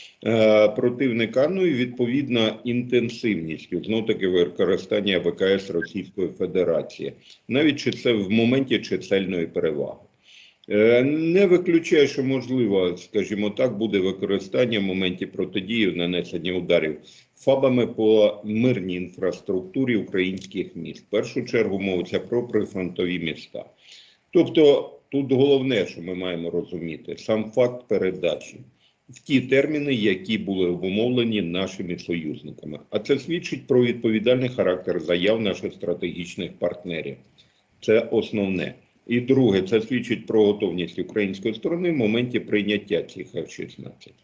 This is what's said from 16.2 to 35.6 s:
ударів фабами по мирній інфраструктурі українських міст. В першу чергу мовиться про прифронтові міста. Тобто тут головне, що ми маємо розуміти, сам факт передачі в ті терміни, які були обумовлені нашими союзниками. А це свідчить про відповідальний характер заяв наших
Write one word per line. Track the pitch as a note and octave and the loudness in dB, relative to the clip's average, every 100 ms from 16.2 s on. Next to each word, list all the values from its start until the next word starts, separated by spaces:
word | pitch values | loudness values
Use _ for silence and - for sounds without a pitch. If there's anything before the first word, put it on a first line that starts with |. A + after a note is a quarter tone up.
| E2+ F2 E2 | -4 -6 -4
ударів | F#2 E2+ F2 D#2 D2 - - _ _ | -4 2 2 2 -6 -12 -20 _ _
фабами | - C3+ C3+ B2 A2+ | 0 4 4 2 0
по | - A2 A2 G#2 - | 2 4 6 6 2
мирній | G#2 A2 B2+ A2 F#2 F2+ | -4 0 0 0 -2 -6
інфраструктурі | F#2 - F#2 E2+ - F#2+ - C3+ B2+ A2 | -8 -4 -4 -4 -4 -4 -4 -4 0 0
українських | - G2 F#2 F#2 - G2 F2 F2 | 0 -2 -2 -2 -8 -8 -8 -8
міст. | D#2+ - | -12 -14
В | - | -4
першу | G#2 B2 D3 B2 | -2 -2 -4 -2
чергу | B2 G2+ F#2+ | 0 0 0
мовиться | G2 F#2 F#2 F#2+ | -2 -2 -2 -4
про | - A#2 B2 | -2 -4 -2
прифронтові | A2 - G2+ F2 F2 F2+ F2 | -2 -2 -4 -6 -4 -4 -2
міста. | D#2+ D2 - - - _ - - - _ _ | -6 -8 -12 -14 -16 _ -20 -20 -20 _ _
Тобто | F3 C3+ E3+ D3+ C#3+ - - _ | 2 4 6 6 6 2 -10 _
тут | C#3 C3+ | -4 2
головне, | C3 C#3+ C#3 C3 A2+ E2+ | 4 6 4 2 0 -2
що | - | -6
ми | E2+ F2+ | -8 -6
маємо | F2+ E2+ E2+ | -4 -4 -4
розуміти, | F2 E2 F2 E2 D2+ - D#2 | -4 -4 -8 -8 -10 -12 -10
сам | - A2 G#2+ | -2 -2 -2
факт | - B2 B2 - | 0 0 0 -2
передачі | G2 F#2 F#2 E2+ D2+ - B1+ - _ _ _ _ | 0 0 -2 -2 -4 -8 -20 -20 _ _ _ _
в | C3 | -16
ті | - C3+ | 0 0
терміни, | B2+ C3 C#3+ D3+ C#3+ | 2 2 2 0 -2
які | B2 G#2 F#2 G2+ A2 | 0 0 0 -2 -4
були | F#2 F#2+ F2+ | -2 0 0
обумовлені | F2 F#2+ G2+ A#2+ B2 A#2 G#2+ | 0 -2 0 0 0 0 0
нашими | E2+ F2 F#2+ - F2 F2 | -2 -4 -4 -6 -8 -8
союзниками. | - F2 D#2 C2+ D2 - D2+ D2 - | -6 -6 -6 -10 -12 -14 -12 -14 -8
А | G#2+ | -6
це | - C3+ | -2 -2
свідчить | B2+ E3+ F3 C#3 - | -2 -6 -6 -8 0
про | B2+ | 4
відповідальний | A#2+ A#2 A#2 A2 A2 B2+ B2+ | 4 2 0 0 2 2 0
характер | B2 F#2 F2+ F#2+ F2 | 0 0 0 -2 -4
заяв | D#2+ F2 F#2+ A2+ | 0 0 2 2
наших | G#2+ F2+ | 0 -4